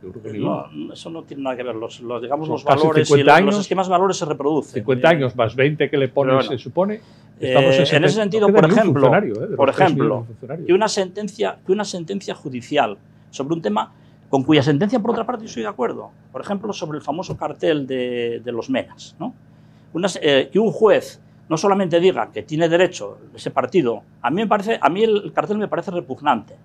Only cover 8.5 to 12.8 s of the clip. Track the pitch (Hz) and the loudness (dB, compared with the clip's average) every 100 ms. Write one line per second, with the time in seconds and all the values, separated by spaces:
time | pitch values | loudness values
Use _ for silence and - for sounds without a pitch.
8.5 | 208 160 220 208 139 131 160 214 107 151 | 6 6 4 4 4 4 4 2 -4 -6
9.5 | 143 135 135 185 143 117 107 117 113 117 | 0 0 4 2 4 0 -2 -6 -16 -14
10.5 | 160 156 180 214 208 185 185 208 - 196 | -12 0 2 2 -2 -4 -6 -10 -6 -6
11.5 | - - 196 202 185 160 196 - - 151 | -6 -4 -2 -2 -8 -8 -8 -8 -10 -8
12.5 | 127 117 143 | -10 -4 0